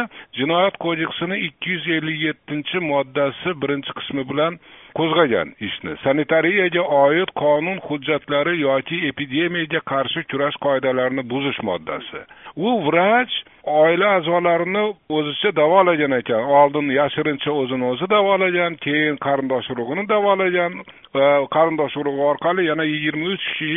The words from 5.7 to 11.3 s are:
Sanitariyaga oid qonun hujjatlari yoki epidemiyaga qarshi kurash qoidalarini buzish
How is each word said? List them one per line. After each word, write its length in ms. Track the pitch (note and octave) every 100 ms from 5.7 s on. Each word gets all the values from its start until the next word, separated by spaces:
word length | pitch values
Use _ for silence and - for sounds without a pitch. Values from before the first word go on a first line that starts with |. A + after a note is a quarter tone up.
| - E2+ D#2
Sanitariyaga 840 | C3+ C#3+ D3 D#3+ D#3+ G3+ F3+ E3+
oid 480 | F3 C#3+ C#3 D#3+ F#3
qonun 460 | - D3 D3 E3+ F#3+
hujjatlari 720 | - D3 C3+ C#3+ - C#3+ D3+ F3
yoki 400 | C#3 C3+ - E3+ D#3
epidemiyaga 720 | B2+ C#3+ C#3 E3+ F3 D#3 D#3+
qarshi 420 | - C3+ C3+ E3
kurash 320 | - C3+ C#3+ -
qoidalarini 680 | C#3+ C3 C3 B2+ B2+ C3+
buzish 360 | A#2+